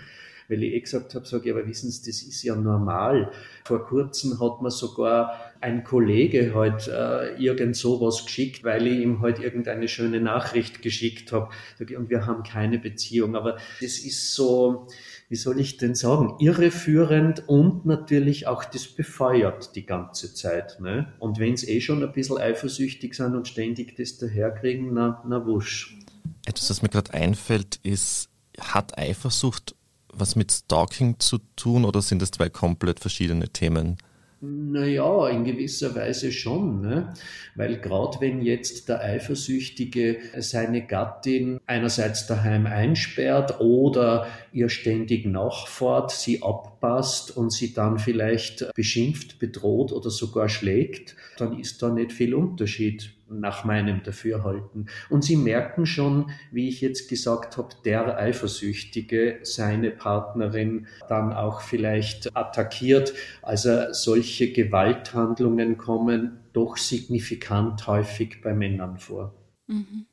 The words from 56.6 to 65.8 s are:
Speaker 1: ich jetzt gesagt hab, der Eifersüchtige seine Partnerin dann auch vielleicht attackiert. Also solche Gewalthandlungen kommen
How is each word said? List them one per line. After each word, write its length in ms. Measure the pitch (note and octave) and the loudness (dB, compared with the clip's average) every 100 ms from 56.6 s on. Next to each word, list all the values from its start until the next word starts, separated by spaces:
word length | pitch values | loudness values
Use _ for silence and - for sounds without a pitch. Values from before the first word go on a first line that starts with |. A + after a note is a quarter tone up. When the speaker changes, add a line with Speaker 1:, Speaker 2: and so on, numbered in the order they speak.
| B2+ | -2
Speaker 1:
ich 140 | B2 | -2
jetzt 280 | C3 C3 - | -2 -4 -6
gesagt 480 | A#2+ A#2+ A#2 - C3 | -4 -2 -2 -4 -8
hab, 260 | - - | -10 -6
der 340 | A2 A2 A#2+ G#2+ | 0 0 0 0
Eifersüchtige 1200 | G#2+ A#2+ G2+ - G2+ G2+ - A#2 A2 A2+ A#2+ A#2 | -2 0 -4 -4 -6 -6 -8 -8 -2 2 2 0
seine 480 | - - G#2 G#2+ A2+ | -6 -2 0 2 0
Partnerin 960 | - G#2 G#2 G#2+ A#2 G#2+ A2 A2 A2 A2 - - | -2 -2 -2 -2 -4 -2 0 -2 -2 -8 -12 -2
dann 260 | A2 G#2+ | 0 0
auch 280 | A2 G#2+ G#2+ | 0 -2 -4
vielleicht 720 | - A#2 A2 G#2+ G#2+ - - A#2+ | -4 -2 2 0 0 -6 -6 -4
attackiert. 800 | A2+ - A2 - B2+ C3+ C3+ - - - | -2 -2 -2 0 6 6 6 -4 -12 -12
Also 520 | - G#2 A#2+ A#2 A#2 | -4 0 4 2 2
solche 580 | - - A2+ A#2 - B2 | 0 2 4 2 0 2
Gewalthandlungen 1300 | - G#2 G2 G2+ B2 - A#2+ A2+ A2+ B2 A#2 A2+ | 2 4 4 4 2 -2 0 0 2 2 2 2
kommen 640 | A2+ | 0